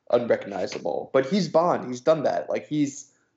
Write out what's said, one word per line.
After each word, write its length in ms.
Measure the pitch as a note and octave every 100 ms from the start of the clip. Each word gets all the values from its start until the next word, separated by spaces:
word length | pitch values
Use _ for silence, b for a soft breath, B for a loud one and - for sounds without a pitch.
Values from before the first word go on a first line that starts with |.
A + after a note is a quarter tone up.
| -
unrecognizable. 1000 | B2 A2+ A2 - G2 G2 - E2+ C2 -
But 140 | C3+ C3
he's 220 | G3+ D#3+
Bond. 380 | D#3+ F3 A#2+ B2
He's 120 | B2
done 220 | D#3 D#3+
that. 240 | B2+ F2 -
Like, 160 | A2+ -
he's 440 | D3+ C#3 - - _ _